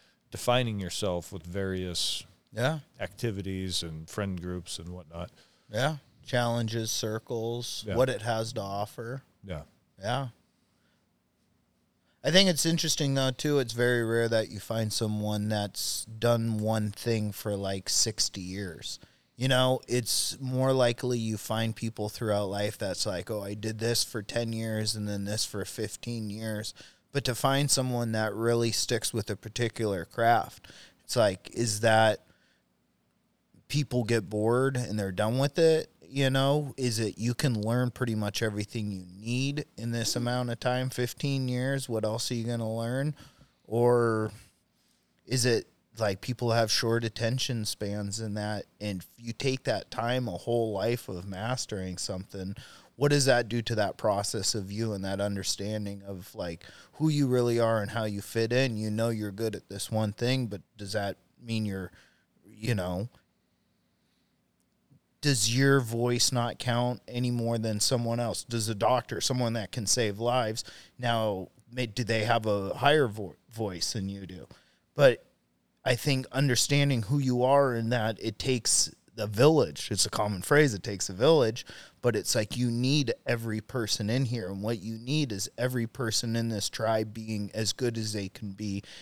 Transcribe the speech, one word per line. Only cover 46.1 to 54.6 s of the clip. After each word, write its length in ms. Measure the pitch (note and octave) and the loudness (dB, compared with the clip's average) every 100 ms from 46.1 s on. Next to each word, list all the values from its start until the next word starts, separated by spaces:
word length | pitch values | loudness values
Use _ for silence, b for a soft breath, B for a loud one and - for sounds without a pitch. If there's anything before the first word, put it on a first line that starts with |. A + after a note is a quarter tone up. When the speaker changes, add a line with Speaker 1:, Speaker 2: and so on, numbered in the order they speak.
| F#2+ | 0
Speaker 2:
people 320 | - B2 A#2+ | -4 -2 2
have 180 | A2+ A2+ | 2 4
short 360 | - A#2 A#2 A2+ | 2 2 2 0
attention 580 | - A#2 B2+ - A#2 | -2 -2 -2 -2 -2
spans 560 | G#2+ - G2+ G2+ G2+ G#2 | -4 -4 -4 -4 -4 -6
in 140 | A2 | -4
that, 320 | G#2 G#2 G#2 - _ | -4 -4 -4 -8 _
and 200 | G#2 F#2+ | -6 -6
if 60 | - - | -8 -14
you 140 | A#2 | -12
take 320 | A#2 C#3 C3 - | -4 -2 0 -2
that 240 | G#2+ - | -2 -4
time, 360 | - A#2 B2+ A#2+ | -4 -2 0 -2
a 40 | F2+ | -4
whole 360 | - A#2+ A2+ | 0 0 0
life 340 | G2+ A2 B2 - | 0 0 0 -4
of 180 | F#2 F#2+ | -10 -8
mastering 720 | F#2 A2 B2+ - G2+ F#2 E2+ | -6 -4 -4 -4 -6 -6 -6
something, 580 | - F#2 F#2+ G2 F#2 G#2 B B B - | -6 -6 -8 -8 -8 -8 B B B 0
what 140 | C#3 | 4
does 140 | D3 C3+ | 6 6
that 220 | B2 A2+ | 4 4
do 140 | A#2+ | -2
to 140 | A2+ A2 | 0 0
that 200 | G2+ - | 0 0
process 560 | A2 G2+ G2+ G#2+ G2 | 0 2 0 -2 -2
of 160 | A2+ | -2